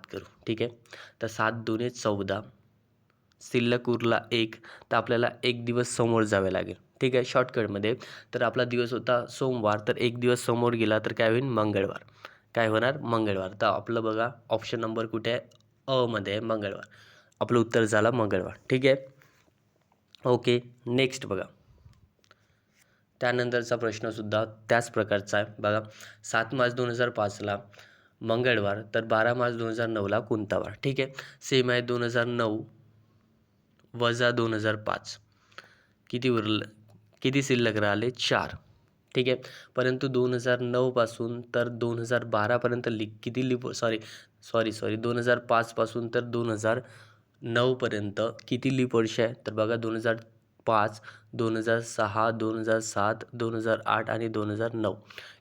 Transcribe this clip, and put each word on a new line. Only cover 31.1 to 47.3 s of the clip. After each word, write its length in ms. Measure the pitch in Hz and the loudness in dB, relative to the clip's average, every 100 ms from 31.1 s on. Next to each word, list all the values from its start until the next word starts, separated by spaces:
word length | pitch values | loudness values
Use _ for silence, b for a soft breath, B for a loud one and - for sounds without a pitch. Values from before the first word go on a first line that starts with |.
| B B B | B B B
सेम 300 | - 135 123 | 0 2 4
आहे. 100 | 123 | 2
दोन 200 | 123 120 | 0 -2
हजार 220 | 120 120 117 | 0 0 0
नऊ 340 | 120 113 107 110 - _ _ _ _ _ _ _ _ _ _ _ | 0 0 -2 -6 -16 _ _ _ _ _ _ _ _ _ _ _
वजा 360 | 117 120 117 120 | -2 0 2 2
दोन 220 | 120 113 | 2 0
हजार 220 | 110 107 107 | 0 -2 -2
पाच, 400 | 107 92 - - _ B B B B B B B - | -2 -6 -6 -16 _ B B B B B B B -10
किती 200 | 123 131 | -4 0
उरलं, 360 | 117 107 107 - - - - _ _ | 0 2 -2 -2 -12 -20 -20 _ _
किती 200 | 131 139 | 0 0
शिल्लक 340 | 135 123 117 107 | 2 2 2 2
राहिले? 320 | 104 101 120 | 2 2 -2
चार, 440 | 123 - 117 78 - - _ _ _ _ 135 | -4 0 0 0 -6 -16 _ _ _ _ 0
ठीक 120 | 127 | 0
आहे. 100 | 127 B B B - | 0 B B B -2
परंतु 320 | 127 127 135 | 0 0 0
दोन 240 | 127 123 | 2 2
हजार 260 | 127 127 123 | 2 0 0
नऊ 300 | 123 123 127 | 0 2 2
पासून 500 | 120 113 - 117 120 120 120 | 2 0 0 -6 -6 -4 -2
तर 120 | 120 | -2
दोन 300 | 117 120 117 | -2 -2 -2
हजार 240 | 113 120 117 | -2 -2 0
बारा 320 | 110 107 123 | 0 2 2
पर्यंत 300 | 120 120 120 | 2 0 -2
लि-, 200 | 110 107 110 | -2 -4 -8
किती 260 | - 123 131 | -6 -2 0
लिप, 180 | 123 120 | -2 -4
सॉरी, 280 | - 117 110 110 B B _ | -4 -2 -2 -6 B B _
सॉरी, 280 | - 113 110 | -2 0 0
सॉरी, 240 | 107 104 110 | -2 -4 -2
दोन 200 | 117 120 | -2 0
हजार 220 | 120 120 - | 2 0 2
पाच 240 | 117 117 | 0 2
पासून 340 | - 113 123 117 | -2 -2 -2 -4
तर 80 | 123 | -2
दोन 280 | 120 120 117 | -2 -2 -2
हजार 300 | 107 110 120 127 B B B B | 0 2 0 -2 B B B B